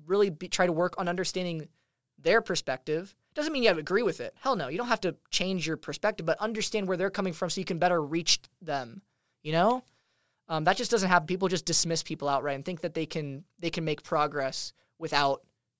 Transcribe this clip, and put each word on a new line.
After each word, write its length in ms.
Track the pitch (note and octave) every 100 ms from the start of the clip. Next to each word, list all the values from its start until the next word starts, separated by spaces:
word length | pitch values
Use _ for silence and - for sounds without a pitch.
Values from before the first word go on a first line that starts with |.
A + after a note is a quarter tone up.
| D3+
really 240 | G3+ G3+
be, 180 | D3+ F3+
try 180 | - F3+
to 80 |
work 220 | E3 F3 -
on 100 | F3
understanding 600 | F3+ F3 F#3 F3+ D#3+ D3+ _ _ _ _ _
their 220 | D3+ A3
perspective. 760 | A3 F3 - B2+ - D#3 G3 _ _
Doesn't 200 | - D4+
mean 100 | C#4+
you 60 | A3
have 80 | E3
to 40 |
agree 220 | D3+ G3
with 160 | A3 D3+
it. 160 | A#2 -
Hell 140 | C4+ A3
no, 120 | C3
you 100 | E3+
don't 100 | A#3+
have 140 | A3+
to 140 | F3+ - _
change 340 | - F#3 F#3+ D#3
your 120 | D#3
perspective, 480 | - - G#3 G#3+ E3
but 120 | D3+
understand 480 | A3 A3 G3+ G#3+ F#3+
where 100 | F3
they're 120 | G3
coming 240 | G3 F#3+
from 160 | D#3+ F3
so 120 | G3
you 40 | F#3
can 140 | E3
better 220 | F3 F3
reach 380 | C#3+ E3+ - - - _
them, 400 | D#3+ C#3 A#2+ G3 - _ _ _
you 120 | D3+
know? 300 | D#3+ G#3 B3+ - _ _ _ _ _ -
Um, 160 | D#3 D#3+
that 100 | G3
just 160 | A#3
doesn't 180 | A3+ F#3
happen. 160 | F3+ D#3
People 220 | F3+ F#3+
just 180 | F3 -
dismiss 380 | D#3 E3 E3
people 240 | - D#3+ C#3+
outright 280 | C#3 C#3+ C#3
and 100 | F3+
think 160 | F3
that 120 | F3
they 120 | D#3+ D#3
can, 400 | E3 C#3+ C3+ - _
they 100 | E3
can 160 | E3+ D#3
make 180 | D3+
progress 680 | - D#3+ D3 D3 C3+ - - - _ _
without, 420 | D#3+ C#3+ C#3 C#3 - _ _ _